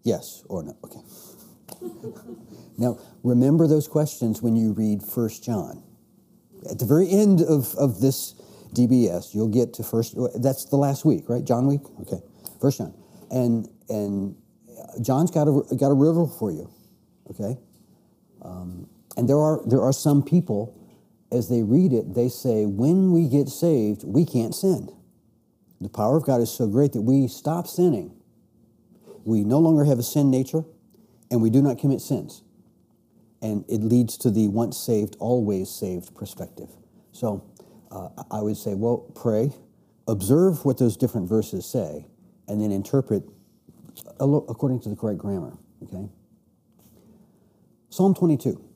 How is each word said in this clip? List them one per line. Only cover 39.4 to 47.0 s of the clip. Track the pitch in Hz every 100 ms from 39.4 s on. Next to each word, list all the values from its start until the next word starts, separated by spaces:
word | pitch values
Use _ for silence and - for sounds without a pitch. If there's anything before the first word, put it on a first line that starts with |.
| 127 - - _ _ _ -
observe | 107 92 143 185 160
what | 139 127
those | 123 104
different | 120 117 90
verses | 110 107 - -
say, | 131 85 76 - _ _ _ -
and | 107
then | 107
interpret | 98 98 139 131 104 - - _ _ _ _ - - - -
a | 135
lo-, | 147 -
according | 117 135 127
to | 107
the | 104
correct | 110 98
grammar, | 101 95 73 - _ _
okay? | - 95 101 _ _ _ _ _ _ _ _ _